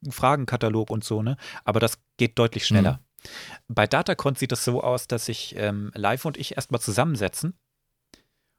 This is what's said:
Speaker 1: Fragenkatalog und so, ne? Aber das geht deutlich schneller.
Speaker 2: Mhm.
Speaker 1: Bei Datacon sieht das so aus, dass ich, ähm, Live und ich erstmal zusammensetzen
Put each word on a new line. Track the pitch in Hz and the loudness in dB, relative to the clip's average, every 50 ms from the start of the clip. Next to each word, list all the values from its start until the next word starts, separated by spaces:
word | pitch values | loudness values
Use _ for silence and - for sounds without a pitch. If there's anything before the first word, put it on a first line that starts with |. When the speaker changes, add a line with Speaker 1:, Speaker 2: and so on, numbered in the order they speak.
| - 143 | -10 -10
Speaker 1:
Fragenkatalog | - - 143 127 147 143 131 - 131 120 117 113 110 110 107 - | -4 0 2 2 2 2 0 -2 -2 0 0 0 0 0 0 -2
und | 110 110 - | -4 -4 -4
so, | - 110 107 107 | -2 -2 -2 0
ne? | 117 139 - - - - - - | -2 -2 -4 -8 -14 -16 -8 -2
Aber | - 101 113 | 0 2 2
das | 113 113 - - _ _ _ | 2 2 0 -2 _ _ _
geht | - 123 117 - - | 0 0 2 4 4
deutlich | 117 113 - 110 - | 2 2 2 0 0
schneller. | - 107 101 98 - 131 - | 4 6 6 6 6 4 0
Speaker 2:
Mhm. | _ _ _ _ - - - - - - - - _ - 117 | _ _ _ _ -20 -18 -16 -16 -16 -16 -18 -16 _ -4 2
Speaker 1:
Bei | - 107 | 2 2
Datacon | - - 147 175 - 180 - - 143 131 | 4 4 2 2 2 -2 0 0 0 0
sieht | - 135 123 | 0 -2 -2
das | 127 - - | -2 -2 0
so | 127 120 127 - | 0 0 0 2
aus, | 123 123 123 - | 0 0 -2 -2
dass | - 120 113 - - | -4 -4 -4 -4 -4
ich, | 110 - - - - | -6 -6 -8 -10 -6
ähm, | 90 104 104 101 104 104 104 - | -2 -2 -2 -2 -2 -6 -8 -6
Live | 107 101 101 120 139 - | -2 0 0 0 0 -2
und | 160 139 | -4 -6
ich | - 139 - - | -6 -8 -8 -6
erstmal | 139 - - - 117 | -8 -6 -2 -2 -2
zusammensetzen | - - 101 113 139 170 151 107 104 90 - - - 165 - _ _ _ _ _ _ _ _ _ _ _ _ - _ _ _ _ _ _ _ | -2 0 2 2 2 2 2 0 0 -2 -2 -2 -6 -6 -6 _ _ _ _ _ _ _ _ _ _ _ _ -20 _ _ _ _ _ _ _